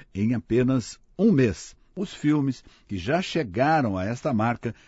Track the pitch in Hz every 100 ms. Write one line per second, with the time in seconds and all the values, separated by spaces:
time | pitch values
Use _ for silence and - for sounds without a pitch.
0 | - 95 107 120 - 113 127 131 - -
1 | _ - 220 151 120 87 - - _ -
2 | 196 - 147 151 139 127 - _ _ 98
3 | 87 165 190 165 123 90 139 160 120 95
4 | 95 120 160 113 113 117 120 -